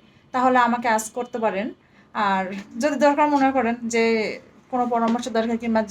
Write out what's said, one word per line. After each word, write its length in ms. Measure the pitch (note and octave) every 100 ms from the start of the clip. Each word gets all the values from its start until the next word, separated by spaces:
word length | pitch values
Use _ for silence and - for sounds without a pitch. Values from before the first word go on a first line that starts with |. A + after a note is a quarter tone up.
| - _ _
তাহলে 240 | C4 B3+ B3+ A#3+
আমাকে 200 | A#3 A#3+ A3
আস্ক 140 | A3 -
করতে 180 | A#3+ A#3 A3
পারেন। 220 | F#3 A#3+ F#4 _ _ _ A3+ G3+
আর 160 | F#3+ F#3+ G3 G3+ A#3
যদি 140 | C#4+ C4 C#4+
দরকার 220 | C#4+ D4 C#4+
মনে 140 | C4+ C4
করেন 180 | A#3 A#3 A#3
যে 100 | A#3 A3+ A3+ G3+ G#2 - - _
কোনো 120 | B3+ B3
পরামর্শ 320 | A#3 A3+ A#3 B3 A3+
দরকার, 200 | A3+ A3+
কিংবা 180 | A#3 A3 G#3